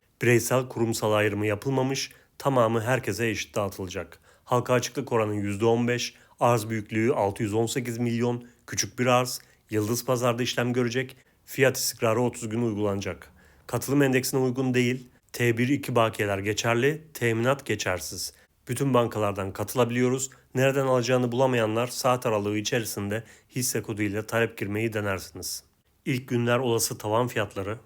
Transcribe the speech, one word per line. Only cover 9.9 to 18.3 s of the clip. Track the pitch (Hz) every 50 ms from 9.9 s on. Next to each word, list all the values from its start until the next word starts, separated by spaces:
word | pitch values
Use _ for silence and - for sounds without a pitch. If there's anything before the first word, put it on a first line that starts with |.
| 120 120 -
Pazar'da | - 131 117 123 123 117 120 127
işlem | 120 - 139 120 123 120
görecek, | 127 123 117 113 131 131 131 - - _ _ _ _ _
fiyat | - - - 131 127 123 -
istikrarı | - - - - 120 113 110 120
otuz | 123 120 120 - - 110
gün | 107 120
uygulanacak. | 120 117 104 101 104 101 98 98 95 95 85 - - - - - - - _ _ _ -
Katılım | - 120 - - 135 143
endeksine | 143 135 127 127 127 - - 135
uygun | 131 131 120 131 131 127 123
değil, | 127 123 120 127 127 - - _ _ _ _ -
T | - 120 120 113 113
bir | 123 123
iki | 147 - - - 123
bakiyeler | 117 113 113 110 - 107 101 101 98
geçerli, | 98 107 104 - - 117 117 120 127 143 156 160 - - -
teminat | - 120 117 113 113 117 131 139 139 -
geçersiz. | - 110 101 - 98 92 90 - - - 90 - -